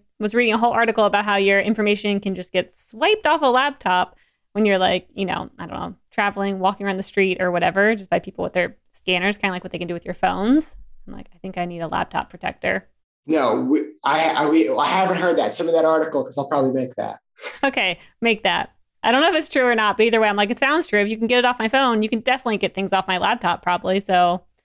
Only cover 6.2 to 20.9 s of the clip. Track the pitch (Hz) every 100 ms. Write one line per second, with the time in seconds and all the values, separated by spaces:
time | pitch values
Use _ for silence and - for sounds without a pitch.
6.2 | 202 202 196 190 185 202 202 190 - 202
7.2 | 190 185 180 175 175 196 208 214 185 180
8.2 | 190 - 180 180 175 - _ - 190 180
9.2 | 180 196 196 180 180 - 175 175 - -
10.2 | 185 185 214 302 - - - - - -
11.2 | - - 190 185 175 170 160 - 185 -
12.2 | - 175 - - 185 190 - _ _ _
13.2 | - 156 120 127 127 151 - - 139 156
14.2 | 160 139 151 160 135 131 143 185 185 175
15.2 | 175 165 107 - 165 165 160 160 160 139
16.2 | 127 139 135 147 135 131 120 - 107 -
17.2 | _ _ - - 277 262 185 165 - _
18.2 | 233 214 190 170 - _ _ _ 226 262
19.2 | 349 320 294 277 247 226 208 202 226 226
20.2 | 214 202 208 240 277 320 -